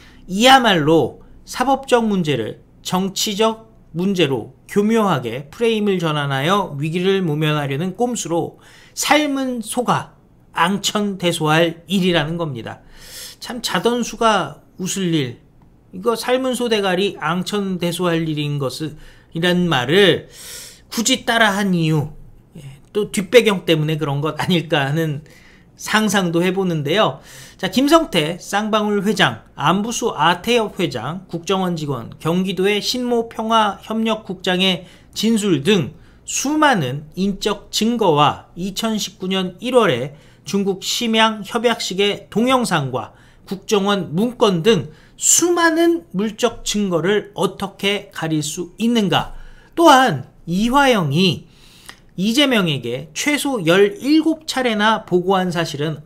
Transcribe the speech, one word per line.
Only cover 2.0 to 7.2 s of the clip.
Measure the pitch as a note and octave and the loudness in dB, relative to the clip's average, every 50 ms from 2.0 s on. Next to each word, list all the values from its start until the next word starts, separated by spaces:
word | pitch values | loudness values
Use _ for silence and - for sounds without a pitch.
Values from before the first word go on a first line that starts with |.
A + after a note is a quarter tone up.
| A3+ | 2
문제를 | A3 G3+ F#3 E3 D#3 C3+ A#2 G#2+ A2 - - - _ - - | 2 0 0 0 0 -2 -2 -2 -6 -8 -12 -18 _ -20 -16
정치적 | - - F#3 F#3 F#3+ F#3+ F#3+ - - A3+ G#3 F#3+ A3 A3+ A3 - - - - - - - | -8 -4 -2 -2 -2 -2 -4 -4 -4 -2 0 2 2 2 0 -2 -10 -20 -20 -20 -20 -10
문제로 | - D#3+ F#3 G3+ G3 F3+ E3 C3+ C3+ A2+ G#2+ C3 - _ _ - | -6 -2 -2 0 2 2 2 2 0 -2 -4 -8 -14 _ _ -4
교묘하게 | - G3 G#3 G#3+ A3+ A#3 G#3 G3 E3 C3 A#2+ A2+ A2 C3+ D3+ - | 0 0 2 4 2 2 2 2 0 0 -2 -4 -6 -8 -10 -12
프레임을 | - - A#3 A#3 A3+ G#3+ G#3 G3+ F#3+ F3+ | -4 -2 0 0 2 2 0 0 0 0
전환하여 | E3 D#3 D3+ D3+ C#3+ C#3+ C#3 C3+ C#3 E3 G3 G#3 F#3 E3 D3 C#3 | 0 -2 -2 -2 -2 -2 -2 -2 0 0 0 0 0 -2 -6 -6
위기를 | D3 D#3+ D#3+ F3+ F3+ F#3+ G3 G3 | -4 -4 -2 0 0 0 0 0